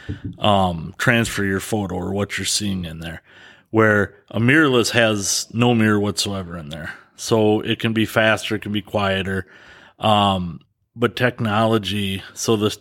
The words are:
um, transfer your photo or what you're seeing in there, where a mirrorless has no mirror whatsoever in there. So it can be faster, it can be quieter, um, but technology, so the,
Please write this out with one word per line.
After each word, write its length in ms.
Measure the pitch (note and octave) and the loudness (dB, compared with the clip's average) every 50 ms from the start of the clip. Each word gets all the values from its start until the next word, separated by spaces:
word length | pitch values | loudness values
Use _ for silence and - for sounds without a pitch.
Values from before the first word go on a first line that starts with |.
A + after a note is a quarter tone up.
| - - - - - - - - | -14 -14 -12 -12 -12 -14 -6 -2
um, 560 | - G#2+ G2+ G2 F#2+ F2+ E2+ D#2+ D2+ F#2+ - - | 2 2 4 4 2 0 -2 -4 -10 -10 -8 -2
transfer 440 | - C3 A#2 A#2 A2 G#2+ - G#2 | 0 2 2 2 2 0 -2 -2
your 180 | G2 G2 F#2+ F#2+ | -2 -2 -2 -2
photo 340 | - - - G#2 G2+ F2 F2+ | -4 -4 -4 -4 -4 -4 -6
or 180 | F2+ F#2 F#2+ | -6 -6 -4
what 240 | G2 G#2 G2+ - - | -4 -4 -4 -4 -6
you're 80 | F#2+ G2 | -6 -4
seeing 400 | - - - G#2 G2+ F#2+ F#2 F2 | -4 -4 -2 -2 -4 -4 -4 -6
in 160 | E2 D#2+ D#2+ | -8 -10 -12
there, 220 | E2 D#2+ D#2+ - - _ - - - - - _ _ _ | -12 -12 -12 -14 -16 _ -20 -20 -20 -20 -20 _ _ _
where 440 | A2 A2 A2 G#2+ G#2 G#2 F#2+ - - - _ - | 2 4 4 4 4 2 2 -2 -6 -14 _ -8
a 80 | - G2+ | -4 0
mirrorless 520 | A#2 B2 C#3+ D#3+ D#3 C3+ B2+ A#2+ G#2 - | 2 4 4 6 4 4 4 4 2 2
has 560 | - A#2+ A2+ A2 G#2+ G2+ F#2+ - - - - - - | 2 2 2 2 2 0 -2 -4 -4 -4 -6 -4 0
no 200 | A2+ A#2+ B2 A#2+ | 2 2 4 4
mirror 240 | A2+ A2 A2 G#2+ G2+ | 4 4 4 2 2
whatsoever 600 | G2+ G#2 F#2 - - G#2 G2 F#2+ F2 E2+ E2+ E2+ | 0 -2 -2 -4 -4 -4 -6 -8 -8 -10 -12 -14
in 100 | D2+ D2 | -12 -12
there. 240 | D#2+ D#2 D#2 - - - - _ _ | -14 -12 -12 -14 -14 -16 -20 _ _
So 440 | - - - A#2 A2 G#2+ G#2+ G#2+ G#2+ | -8 -2 0 2 4 4 4 4 2
it 180 | - A2+ A2 - | 0 -2 -2 -2
can 160 | - A2+ A2 | -2 0 0
be 100 | A2+ G#2+ | 0 0
faster, 520 | - - A#2 A2 A2 G#2+ - - - G#2+ | 0 2 2 2 4 2 0 -2 -4 -6
it 60 | G2 | -4
can 100 | - G#2 | -4 -4
be 100 | G#2 G#2 | -6 -6
quieter, 640 | - - - G#2 G2+ G2 F#2+ G2 F#2 F#2+ G2 F#2+ - _ - - - - - - - - _ - | -4 -4 -2 0 0 0 0 -2 -2 -2 -4 -4 -6 _ -14 -20 -20 -20 -20 -20 -20 -20 _ -2
um, 640 | - A2 G#2 G#2 G2+ G2 F#2+ F#2 F2+ E2+ D2+ - _ _ _ _ _ _ - | 2 2 4 4 4 2 2 0 -4 -6 -10 -12 _ _ _ _ _ _ -6
but 220 | A#2 A#2+ A2+ - | -2 -2 -2 0
technology, 1040 | - B2+ B2 - - A#2 G#2+ G2+ A2 A2+ A2 A2+ A2 F#2+ F2+ G2+ G#2 G2+ F#2+ F#2+ F#2 - - - | 0 -2 -2 -2 -2 -2 -2 0 2 2 2 2 0 0 -2 -4 -4 -4 -4 -4 -6 -8 -12 -12
so 220 | - - A#2+ A2+ | -6 -2 0 2
the, 200 | G#2 G#2+ G2+ - - | 2 2 0 -2 -4